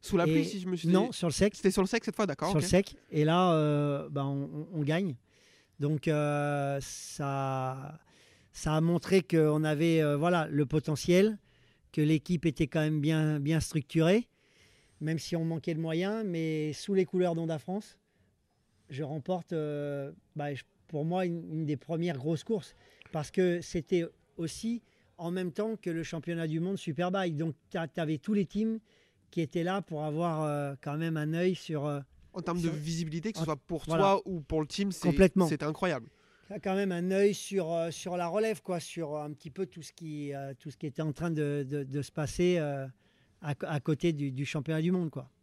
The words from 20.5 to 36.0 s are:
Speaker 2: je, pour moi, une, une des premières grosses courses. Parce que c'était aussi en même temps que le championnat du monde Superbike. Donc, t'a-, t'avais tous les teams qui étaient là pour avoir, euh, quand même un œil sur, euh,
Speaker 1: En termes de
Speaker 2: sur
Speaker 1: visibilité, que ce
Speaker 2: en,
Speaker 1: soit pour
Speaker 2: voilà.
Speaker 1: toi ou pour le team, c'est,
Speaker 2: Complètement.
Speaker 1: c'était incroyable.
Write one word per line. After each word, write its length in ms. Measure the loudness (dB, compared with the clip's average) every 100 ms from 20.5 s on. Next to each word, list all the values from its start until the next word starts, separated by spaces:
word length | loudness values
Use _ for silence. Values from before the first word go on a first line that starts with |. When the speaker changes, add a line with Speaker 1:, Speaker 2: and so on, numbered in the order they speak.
Speaker 2:
je, 100 | -6 -10 _ _
pour 180 | -6
moi, 200 | -2 0
une, 260 | -2 -4 -6
une 140 | -4 -2
des 100 | -4
premières 400 | -4 -2 -2 -2
grosses 260 | -2 -2
courses. 300 | 0 -4 -4 -20 _ _ -10
Parce 180 | -6 -4
que 300 | 2 2 2
c'était 440 | -2 -6 0 0 0 -8 _ -8
aussi 460 | -8 -6 -4 -6 _ _ _ _
en 120 | -6
même 220 | -2 -4
temps 240 | -2 -4 -2
que 140 | -4
le 120 | -4
championnat 440 | -4 -6 -4 -4 -2
du 140 | -2
monde 180 | -2 -2
Superbike. 580 | -4 -2 0 0 -2 0
Donc, 180 | -2 -4 _
t'a-, 180 | -6 -4
t'avais 300 | -4 -2 -2
tous 160 | 0
les 140 | 0 0
teams 320 | 0 -2 -2 _ _ _ _ _
qui 120 | -4
étaient 200 | -2 -2
là 180 | -2 -2
pour 220 | -4 -6
avoir, 400 | -4 -2 -2 0
euh, 320 | 0 0 -4 -6
quand 160 | -6 -4
même 200 | -2 -2
un 180 | 0
œil 200 | 2 0
sur, 320 | 0 -4 -4 -2
euh, 140 | -4 -8 -20 -14
Speaker 1:
En 80 | -8
termes 160 | -4 0
de 60 |
Speaker 2:
sur 80 | 0
Speaker 1:
visibilité, 580 | -2 -4 -4 -2 -4 -4
que 80 | -4
ce 40 |
Speaker 2:
en, 20 |
Speaker 1:
soit 120 | -2 -4
pour 280 | _ -6
Speaker 2:
voilà. 180 | -2 4
Speaker 1:
toi 200 | 6 4
ou 160 | 0 -8
pour 200 | -2 -2
le 60 | -2
team, 240 | 0 -2
c'est, 160 | 0 0
Speaker 2:
Complètement. 380 | 6 6 6 2
Speaker 1:
c'était 200 | 2 -2
incroyable. 420 | -2 0 -2